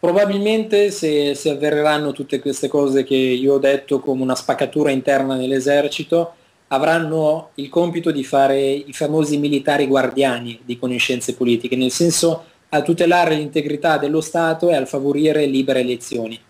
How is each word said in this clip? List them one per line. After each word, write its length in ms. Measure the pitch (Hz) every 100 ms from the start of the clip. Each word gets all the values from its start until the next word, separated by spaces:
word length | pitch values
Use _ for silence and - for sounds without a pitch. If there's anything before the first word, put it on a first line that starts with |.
Probabilmente 880 | 175 180 202 196 208 220 220 202 208
se, 460 | 196 160 151 143 139
se 140 | 156
avverreranno 600 | 139 151 147 151 147 147
tutte 300 | 135 139 139
queste 260 | 139 131 135
cose 380 | 147 143 135
che 100 | 131
io 400 | 135 131 127 135
ho 40 | 139
detto 420 | 135 139 - 139
come 220 | - 131
una 120 | 131
spaccatura 560 | 127 - 139 139 - 147
interna 460 | 131 131 139 135 131
nell'esercito, 960 | 127 135 131 143 143 - 160 165 170 - _ _ _
avranno 840 | 135 151 165 160 160 156 156 -
il 140 | - 139
compito 420 | 170 175 165 165
di 140 | 147
fare 360 | 131 139 135 135
i 320 | 135 139 143
famosi 440 | 131 147 151 151 147
militari 480 | 147 139 139 143 139
guardiani, 720 | 135 127 123 135 120 120 117
dicono 280 | - 120 127
in 60 | 123
scienze 360 | - 123 -
politiche, 420 | 117 123 117 117 127
nel 160 | 127
senso 520 | - 170 165 170 165 - _ _
a 120 | 151
tutelare 540 | 143 170 170 175 165 156
l'integrità 600 | 147 160 147 143 170 156
dello 220 | 143 156
Stato 480 | 156 170 165 160 170
e 60 |
al 140 | 156 131
favorire 580 | 143 139 143 156 151 143
libere 340 | 135 135 131
elezioni 600 | 123 123 - 120 113 113 _